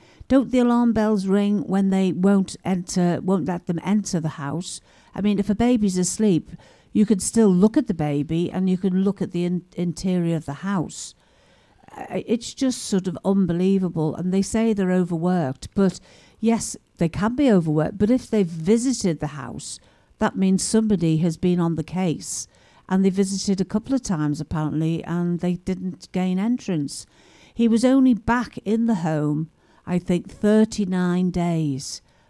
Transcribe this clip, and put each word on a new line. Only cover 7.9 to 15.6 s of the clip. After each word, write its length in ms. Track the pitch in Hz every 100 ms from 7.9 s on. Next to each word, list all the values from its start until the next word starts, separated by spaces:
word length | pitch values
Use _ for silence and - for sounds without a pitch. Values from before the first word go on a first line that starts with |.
baby 560 | 165 151 147 143 165 175
and 200 | 185 190
you 60 | 185
can 260 | 190 185
look 180 | 196 196
at 120 | 180
the 120 | 175
in-, 200 | 175 175 - -
interior 600 | 175 160 196 180 170 165
of 100 | 147
the 80 |
house. 600 | 139 190 196 - - - - _ _ _ _ _ _ - -
Uh, 260 | - 185 -
it's 280 | 233 -
just 280 | - 262 -
sort 260 | - 190 185
of 100 | -
unbelievable. 920 | 190 196 180 170 185 196 180 165 156
And 180 | - 180
they 100 | 190
say 300 | 190 226 226
they're 200 | 202 185
overworked, 760 | 180 175 170 180 180 139 -